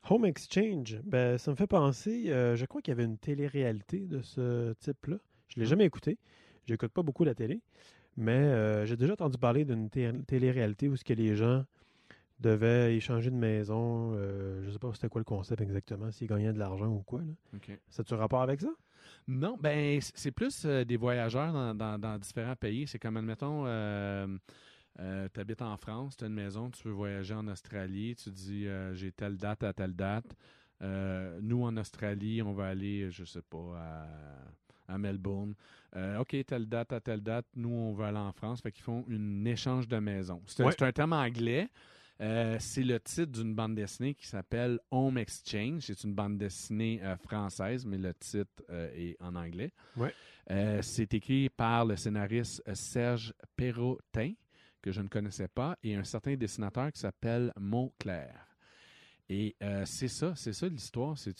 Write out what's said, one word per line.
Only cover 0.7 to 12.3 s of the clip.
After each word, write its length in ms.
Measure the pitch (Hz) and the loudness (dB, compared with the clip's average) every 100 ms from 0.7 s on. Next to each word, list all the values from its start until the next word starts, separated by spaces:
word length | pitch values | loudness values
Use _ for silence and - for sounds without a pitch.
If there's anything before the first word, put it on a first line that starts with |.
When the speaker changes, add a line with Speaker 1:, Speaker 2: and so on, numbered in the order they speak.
| 180 117 107 | 0 -4 -6
Speaker 1:
ben, 340 | 175 135 123 123 | 0 4 4 4
ça 120 | - | 2
me 60 | 139 | 0
fait 100 | 190 | 4
penser, 640 | 190 139 123 208 233 214 | 6 6 4 -2 0 2
euh, 240 | 131 123 | 4 4
je 100 | 120 127 | 4 0
crois 140 | 294 | -4
qu'il 100 | 208 | -2
y 40 | 120 | 2
avait 80 | |
une 140 | 117 110 | 2 0
télé-réalité 880 | - 143 143 139 127 110 - 190 190 | -2 -2 0 0 0 0 -2 -4 -2
de 160 | 139 | -6
ce 500 | 123 - 123 120 117 | -4 -2 0 0 -2
type-là. 420 | 113 - 139 - 196 _ _ _ | -4 -6 -6 -4 -6 _ _ _
Je 120 | - | 0
l'ai 60 | 113 | 4
Speaker 2:
Hmm. 20 | |
Speaker 1:
jamais 140 | 175 | 6
écouté. 340 | 196 - - 202 _ - - - - | 6 4 -2 -2 _ -20 -20 -18 -2
J'écoute 240 | 113 117 | 0 0
pas 120 | - | 2
beaucoup 200 | 160 131 | 0 4
la 120 | 160 113 | 4 4
télé, 240 | 113 208 _ _ - - _ - | -2 -2 _ _ -20 -20 _ 0
mais, 160 | 110 | 4
euh, 520 | 123 147 120 107 107 | 6 8 6 6 4
j'ai 120 | 107 117 | 2 4
déjà 160 | 135 | 4
entendu 260 | 214 156 123 | 4 2 4
parler 260 | 123 123 | 6 6
d'une 240 | 147 113 110 | 4 2 0
té-, 240 | 131 120 127 131 | 0 0 0 0
télé-réalité 640 | 131 127 127 110 104 143 | 4 6 6 2 4 2
où 80 | 135 | 2
ce 80 | |
que 80 | - | 2
les 220 | 113 110 104 | 4 6 6
gens 280 | 117 127 135 _ _ _ _ - _ | 6 4 2 _ _ _ _ -20 _